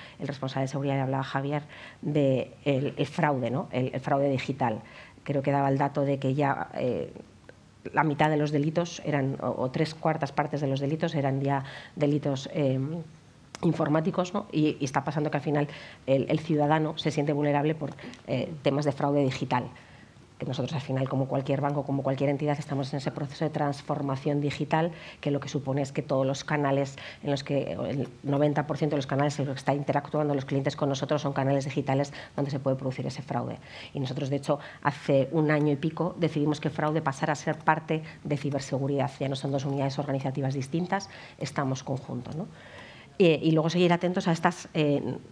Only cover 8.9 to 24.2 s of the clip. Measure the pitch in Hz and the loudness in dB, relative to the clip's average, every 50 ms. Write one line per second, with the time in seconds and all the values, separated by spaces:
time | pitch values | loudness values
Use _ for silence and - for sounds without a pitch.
8.9 | - - - 147 143 143 135 135 135 139 - 120 120 - 123 127 - 147 160 151 | -4 -8 -4 -2 0 0 0 0 -2 -2 -2 -2 -2 0 -2 -2 0 0 -2 -2
9.9 | - - - 165 156 156 151 135 - - 143 139 - 143 151 139 135 135 139 139 | -2 -2 0 0 0 0 -2 -2 0 -2 -2 0 -2 -2 0 0 0 0 0 0
10.9 | 156 156 165 165 160 156 135 139 131 135 139 139 139 139 135 - - - - - | 0 0 0 0 0 0 0 2 0 0 2 2 0 0 -2 -4 -10 -14 -16 -12
11.9 | - - 147 143 147 151 147 147 139 131 139 - - 175 147 135 131 131 135 143 | -4 0 2 2 2 2 2 0 -2 -2 -4 -4 -2 0 2 2 2 2 0 -2
12.9 | 160 175 156 - - - - - - - - - - - - 175 156 - 160 143 | -4 -6 -8 -10 -14 -20 -20 -20 -20 -20 -20 -18 -8 -2 0 2 2 2 2 2
13.9 | 147 160 160 190 - - 180 180 - - - - - 156 151 151 143 - 139 135 | 4 4 2 2 0 0 -2 -2 -2 -6 -4 -2 0 2 2 2 2 0 -2 -2
14.9 | 135 147 135 - 139 160 151 151 - 147 131 165 147 151 147 147 - - - - | -2 -2 -2 0 0 0 0 0 0 0 0 2 2 2 2 0 -2 -8 -16 -16
15.9 | - - - - 135 139 120 - 151 156 156 - 165 147 147 147 151 156 156 151 | -18 -6 0 2 4 4 4 2 0 0 0 2 2 2 4 4 4 4 2 0
16.9 | 160 156 - 160 147 151 143 147 147 143 147 147 143 147 143 151 160 156 147 131 | -2 -2 -2 -2 0 0 0 2 2 2 2 2 2 2 2 2 0 -2 -4 -8
17.9 | - - - - - - - - 127 127 - - 170 147 127 151 135 139 147 143 | -8 -10 -14 -14 -16 -12 -8 -4 -4 -2 -2 -4 -6 -2 0 0 2 2 2 0
18.9 | 135 - 151 143 143 143 143 127 131 - - 123 - 123 117 110 - - - - | 0 2 2 2 4 4 2 2 0 -2 -2 0 0 0 0 -2 -8 -16 -20 -20
19.9 | - - - - - - - - - - - - 127 135 127 123 - 135 127 - | -20 -20 -20 -20 -20 -20 -20 -20 -14 -10 -8 -6 -4 -4 -4 -2 -4 -4 -4 -2
20.9 | 131 131 131 123 - 131 135 131 135 135 131 139 139 135 135 143 147 147 135 - | -2 -2 0 0 0 0 0 0 0 -2 0 0 0 2 2 0 0 0 -2 -2
21.9 | 135 139 135 139 135 131 143 139 143 135 151 147 143 143 - - 143 135 143 135 | -2 0 0 0 0 2 2 2 2 2 0 0 -2 -2 -2 -4 -4 -4 -2 -2
22.9 | - 143 131 135 - - 143 131 135 - 165 151 156 156 151 143 139 139 - - | -4 -4 -4 -4 -4 -4 -6 -6 -4 -4 -4 -2 0 0 0 0 -2 -2 -4 -4
23.9 | 151 139 143 139 135 135 | -4 -2 -2 -2 -2 -2